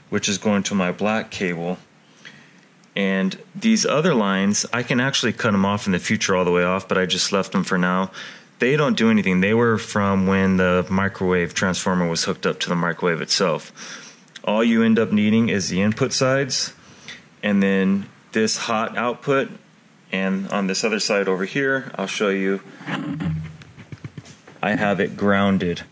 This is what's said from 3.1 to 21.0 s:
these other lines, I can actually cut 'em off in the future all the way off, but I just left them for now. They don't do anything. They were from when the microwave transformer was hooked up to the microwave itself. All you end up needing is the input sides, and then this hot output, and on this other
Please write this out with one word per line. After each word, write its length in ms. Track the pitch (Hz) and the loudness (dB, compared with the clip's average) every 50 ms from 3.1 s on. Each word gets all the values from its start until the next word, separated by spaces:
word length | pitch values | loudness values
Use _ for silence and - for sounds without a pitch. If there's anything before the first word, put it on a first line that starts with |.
| 95 95 95 95 - - - - - | 0 0 0 -2 -4 -6 -12 -16 -12
these 300 | - - 113 110 107 - | -2 2 2 2 4 2
other 300 | - 123 147 156 185 147 | 2 0 2 2 2 2
lines, 500 | 117 104 98 95 95 98 101 104 - - - - | 2 2 2 2 2 2 2 0 0 -2 -2 -4
I 100 | 120 120 | -6 -4
can 160 | - 135 123 | -2 0 0
actually 320 | 127 139 135 - - 113 104 | 0 0 0 0 -2 -2 -2
cut 220 | - - 113 101 | 0 0 2 2
'em 100 | 98 95 | 2 2
off 220 | 98 101 104 - | 2 0 -2 -2
in 60 | 104 90 | -2 -2
the 60 | 85 | -2
future 380 | - - 110 101 - - 92 | 0 -2 -2 -2 0 0 0
all 80 | 90 90 | 2 2
the 80 | 87 87 | 2 2
way 120 | 87 87 | 2 2
off, 220 | 90 92 95 - | 2 0 -2 -2
but 100 | - 92 | -2 0
I 100 | 92 92 | 0 0
just 260 | 85 - 92 - - 98 | 0 0 -2 -2 0 0
left 200 | 98 92 - - | 0 -2 0 -2
them 120 | 98 87 | -2 0
for 120 | - 95 | 0 0
now. 340 | 90 90 90 92 95 95 95 - - - - - - - - _ _ | 0 2 2 2 0 -2 -4 -6 -12 -16 -16 -18 -20 -20 -20 _ _
They 160 | 123 123 147 | 0 2 2
don't 200 | 151 151 131 110 | 2 2 2 2
do 140 | - 113 113 | 2 4 4
anything. 300 | 110 104 95 95 92 90 | 4 4 2 2 2 2
They 120 | 95 101 110 | 2 4 4
were 260 | 117 120 117 110 104 | 4 2 2 2 0
from 480 | - - - 107 101 98 98 95 95 | -2 -4 -2 0 0 2 2 2 2
when 320 | 95 98 95 95 95 95 92 | 2 2 4 4 4 4 4
the 280 | 92 90 90 92 87 - | 4 4 4 2 0 0
microwave 680 | 95 95 98 98 - - 98 90 92 90 85 80 - | 0 0 0 0 -2 -2 0 0 2 2 0 -2 -2
transformer 520 | - 104 92 87 - - 98 92 90 87 | -2 -2 0 -2 -2 -2 0 0 0 0
was 180 | 82 82 80 - | 0 0 -2 -2
hooked 220 | 101 87 - - | -4 -4 -2 -2
up 140 | 92 - - | -4 -2 -2
to 80 | - - | -4 -2
the 80 | 90 | -2
microwave 440 | 85 85 85 80 - 92 87 82 76 | 0 0 -2 -2 -2 0 -2 0 -2
itself. 520 | 71 - - - 98 85 78 76 - - - - - - - - - - - - - - - - - | -2 -4 -2 0 2 0 0 -2 -4 -10 -18 -18 -18 -16 -16 -18 -18 -20 -20 -20 -20 -20 -20 -8 -4
All 180 | - 104 110 120 | -2 0 2 2
you 200 | 117 113 113 113 | 4 4 4 4
end 160 | 113 113 113 | 4 4 4
up 120 | 110 98 | 2 2
needing 380 | 104 104 107 107 110 113 117 104 | 2 2 2 4 4 4 2 2
is 200 | 95 101 85 82 | 0 -2 -2 -2
the 120 | 90 90 101 | -2 0 0
input 300 | 107 110 - 135 113 - | 0 0 0 -2 -2 0
sides, 600 | - 135 131 131 135 139 123 - - - - - - - - - - - - - - - - - - - | 0 0 2 2 0 0 -2 -4 -4 -6 -6 -8 -14 -20 -20 -20 -20 -20 -20 -20 -20 -20 -20 -16 -6 -2
and 200 | 104 101 98 98 | 0 2 2 4
then 440 | 98 98 98 95 95 98 98 101 - - - - - | 2 2 2 2 2 2 0 -2 -8 -14 -20 -20 -4
this 260 | - 110 110 110 - | -2 0 0 0 0
hot 400 | - - - 113 110 113 - - | -4 -4 -2 -2 -2 -2 -2 -4
output, 540 | 101 113 120 113 - - 147 139 135 120 - - - - _ _ _ _ _ _ _ _ - - | -4 -4 -4 -4 -4 -2 0 2 2 0 -2 -6 -14 -20 _ _ _ _ _ _ _ _ -6 -4
and 360 | 95 95 95 95 95 98 - - | -2 0 0 -2 -2 -2 -2 -2
on 160 | 104 98 92 | -2 -2 -2
this 160 | 92 - - | -2 -2 -2
other 160 | 110 107 104 | -2 -2 -2